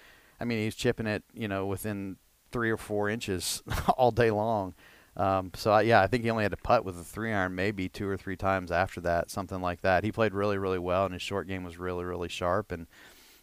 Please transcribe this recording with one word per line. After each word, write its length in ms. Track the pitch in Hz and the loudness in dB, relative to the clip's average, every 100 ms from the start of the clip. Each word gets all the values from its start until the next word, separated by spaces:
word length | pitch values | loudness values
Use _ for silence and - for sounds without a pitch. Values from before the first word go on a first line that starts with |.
| - - _ - | -20 -20 _ -8
I 60 | |
mean, 160 | 120 113 | -4 0
he's 160 | 107 - | -2 0
chipping 320 | 123 113 110 | 0 0 -2
it, 160 | 101 - | -4 -6
you 140 | - 107 | -8 -4
know, 180 | 98 98 | -2 -2
within 520 | 95 107 101 95 92 _ _ _ | -4 -4 -6 -6 -10 _ _ _
three 180 | 127 113 | 0 0
or 60 | 110 | 0
four 320 | - 104 104 | -2 -2 0
inches 560 | 117 - 90 - - - | -2 -2 -4 -4 -6 -4
<laughs> 320 | - - 147 | -4 0 4
all 140 | 123 | 4
day 200 | 117 117 | 6 4
long. 420 | 104 110 110 92 - - - - - | 4 2 0 -2 -8 -20 -20 -20 -2
Um, 340 | 95 95 92 - | 2 2 -2 -2
so, 160 | 113 | 4
I, 120 | 107 | 6
yeah, 180 | 110 113 | 8 6
I 60 | 98 | 6
think 180 | 123 113 | 2 0
he 40 | |
only 140 | 113 | 0
had 80 | 101 | 0
to 60 | - | -2
putt 260 | - 120 | 2 2
with 160 | 92 87 | 2 -10
a 40 | |
three 280 | 85 101 113 | -10 -8 -4
iron 240 | 104 92 90 | 0 -2 0
maybe 320 | 98 98 92 | -2 -2 -6
two 180 | - 98 | -4 -4
or 80 | 98 | -4
three 180 | - 92 | -6 -4
times 340 | 95 95 87 | 0 0 0
after 300 | 85 92 - | 0 0 -2
that, 320 | 85 85 82 | 0 0 0
something 300 | 104 92 92 | -6 -6 -4
like 180 | 90 87 | -4 -2
that. 240 | 95 90 | 2 2
He 80 | 104 | 2
played 220 | 104 107 | 0 0
really, 240 | 98 104 98 | 0 0 0
really 200 | 95 92 | 0 -2
well, 260 | 90 90 95 | 0 0 0
and 80 | |
his 80 | 90 | -2
short 260 | - 98 85 | -6 -6 -4
game 160 | 95 | -6
was 140 | 90 85 | -8 -8
really, 260 | 90 90 | -6 -4
really 240 | 90 90 87 | -4 -6 -6
sharp. 460 | - 87 98 - | -4 0 0 -2
And, 120 | 85 82 - - - - - | -8 -10 -18 -20 -20 -20 -20